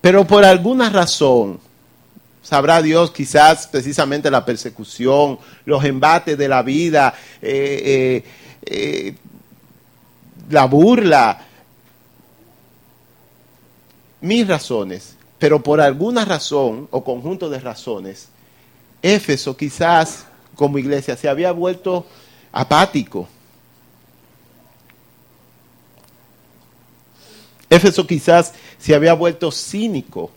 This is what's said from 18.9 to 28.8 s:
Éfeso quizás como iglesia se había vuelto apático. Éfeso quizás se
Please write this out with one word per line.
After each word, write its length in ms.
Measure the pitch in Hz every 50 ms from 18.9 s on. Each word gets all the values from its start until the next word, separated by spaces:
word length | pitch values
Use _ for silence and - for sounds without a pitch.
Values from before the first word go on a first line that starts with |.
| _ _
Éfeso 560 | - 180 208 202 - - 143 131 - 143 127
quizás 680 | - 156 143 - - 170 170 170 160 160 156 - - - - _ _ _ _ -
como 240 | - 147 143 143
iglesia 400 | 143 127 139 143 139 135 - 123
se 100 | - -
había 260 | 147 135 147 175 180 175
vuelto 520 | 170 175 180 180 180 - 190 180 180 170 - _ - _ _ _ _ _ _
apático. 760 | - - 127 - 147 156 190 196 - 147 107 - - 92 90 - _ _ _ _ _ _ _ _ _ _ _ _ _ _ _ _ _ _ _ _ _ _ _ _ _ _ _ _ _ _ _ _ _ _ _ _ _ _ _ _ _ _ _ _ _ _ _ _ _ _ _ _ _ _ _ _ _ _ _ _ _ _ _ _ _ _ _ _ _ _ _ _ _ _ _ _ _ _ _ - - - - _ _ _ _
Éfeso 380 | _ 165 170 175 196 - - 175
quizás 480 | - 175 143 - - 165 170 165 - - - - - -
se 160 | _